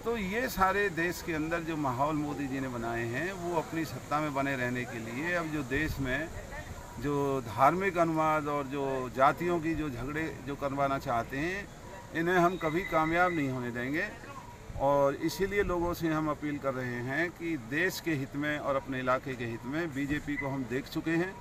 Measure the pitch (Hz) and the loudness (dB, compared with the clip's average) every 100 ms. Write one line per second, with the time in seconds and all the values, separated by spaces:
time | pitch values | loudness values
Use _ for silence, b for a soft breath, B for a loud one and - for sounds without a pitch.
0 | 226 233 185 220 254 185 190 190 202 160 | -2 -2 0 0 -2 4 4 4 2 2
1 | 170 165 170 156 156 170 160 156 143 120 | 0 0 -4 -2 0 -2 -2 0 0 2
2 | 147 151 147 139 139 135 131 120 117 117 | 2 2 -2 -2 -2 -2 -2 -2 -2 -2
3 | 117 123 175 196 175 170 - 160 156 127 | -2 -2 -4 -4 -2 0 0 -2 -2 -6
4 | - 147 151 135 135 135 123 123 120 120 | -2 0 0 0 0 0 0 0 -4 -6
5 | 110 120 170 175 160 151 120 139 156 139 | -6 -4 -2 0 0 -4 -2 0 0 0
6 | 135 131 165 - - - - - - - | -2 -2 -4 -8 -10 -12 -10 -12 -12 -6
7 | 139 143 139 135 113 107 135 175 196 175 | -2 0 2 0 -2 6 6 6 0 2
8 | 165 160 156 156 147 147 135 143 139 131 | 2 4 4 2 0 -2 -2 -2 0 -2
9 | 127 113 139 156 175 175 156 156 151 117 | -2 6 6 6 0 0 0 -2 -2 -4
10 | 127 151 160 123 127 139 139 139 139 135 | -4 -2 -4 -6 -8 -4 -2 2 2 2
11 | 135 117 - 135 165 196 196 - - - | 0 0 0 -2 -2 -2 -8 -12 -14 -14
12 | - 156 170 180 175 180 160 160 190 165 | -8 -2 4 6 6 4 0 0 2 2
13 | 156 170 180 170 139 127 120 120 127 151 | 4 4 4 4 0 -2 -4 -2 -2 -2
14 | 208 - - - - - - - 139 143 | -4 -8 -12 -14 -14 -14 -10 0 4 6
15 | 139 143 160 - 196 202 185 175 175 165 | 4 4 -2 0 0 2 2 2 0 0
16 | 160 156 156 147 147 143 139 127 127 120 | 0 2 0 -2 -2 0 -2 -2 -2 -2
17 | 123 143 175 165 170 156 110 147 185 - | -2 0 -2 -2 -4 -4 -2 2 2 0
18 | 165 147 135 143 147 147 127 139 131 131 | 0 0 -2 -2 -2 0 0 0 0 -2
19 | 127 127 139 123 120 113 117 151 170 131 | 2 2 0 -4 -4 -4 -4 -4 -2 -2
20 | 143 147 147 139 139 135 120 127 - 165 | -2 -2 -2 -2 -2 -2 -2 -4 -4 -4
21 | 160 165 185 196 | 0 0 0 -4